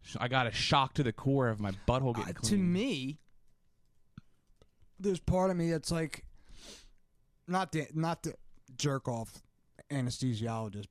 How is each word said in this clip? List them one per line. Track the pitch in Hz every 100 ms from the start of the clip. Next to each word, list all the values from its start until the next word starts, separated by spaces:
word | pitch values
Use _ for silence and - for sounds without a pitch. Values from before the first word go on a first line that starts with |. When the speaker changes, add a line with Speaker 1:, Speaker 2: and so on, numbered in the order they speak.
Speaker 1:
sh-, | - 101
I | 120
got | 131 120
a |
shock | - - 147 135 -
to |
the | 127
core | - 135 139 123
of | 107
my | 104 98 -
butthole | 123 131 117
getting | - 175
Speaker 2:
Uh, |
to | -
Speaker 1:
cleaned. | 208 185
Speaker 2:
me, | 175 262 160 131 147 _ - - - _ _ _ _ _ - - _ _ _ - _ - -
there's | 196 180
part | - 185 190
of | 180
me | 165
that's | 165 -
like, | 170 160 - - - - - - - - - _ _ _ _ -
not | 185 190
to, | 160 143
not | 156 165 165
to | 160 - - - - 127
jerk | 147 135 -
off | 117 110 - _ _ _ - -
anesthesiologist, | 143 123 120 131 110 113 113 110 101 104